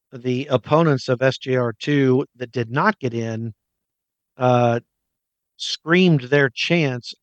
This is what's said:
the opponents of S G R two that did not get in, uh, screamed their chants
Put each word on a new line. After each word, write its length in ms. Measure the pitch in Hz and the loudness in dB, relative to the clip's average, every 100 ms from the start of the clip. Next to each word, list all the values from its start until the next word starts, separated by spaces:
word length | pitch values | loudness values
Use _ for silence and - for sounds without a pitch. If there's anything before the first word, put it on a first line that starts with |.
| _ | _
the 340 | 127 123 123 143 | -8 -4 -4 -2
opponents 640 | 127 - 151 165 135 - | -2 2 2 4 0 -2
of 140 | 123 | 0
S 160 | 131 - | 0 -2
G 180 | - 127 | -2 -2
R 160 | 120 | -2
two 540 | 110 - 147 135 127 139 120 | -6 -2 0 2 2 -2 -8
that 160 | 123 | -10
did 180 | 127 113 | -8 -6
not 280 | 131 190 208 | -2 -2 -2
get 160 | 127 | -6
in, 400 | 113 113 113 113 107 _ _ _ _ _ _ _ - | -6 -6 -6 -10 -12 _ _ _ _ _ _ _ -2
uh, 440 | 127 123 120 120 - _ _ _ _ _ _ - | 2 2 2 0 -6 _ _ _ _ _ _ -14
screamed 640 | - - 156 175 185 151 | -10 -8 0 4 4 4
their 280 | 123 143 139 | 2 2 2
chants 640 | - - 170 147 123 - - | 0 -2 0 0 -4 -10 -10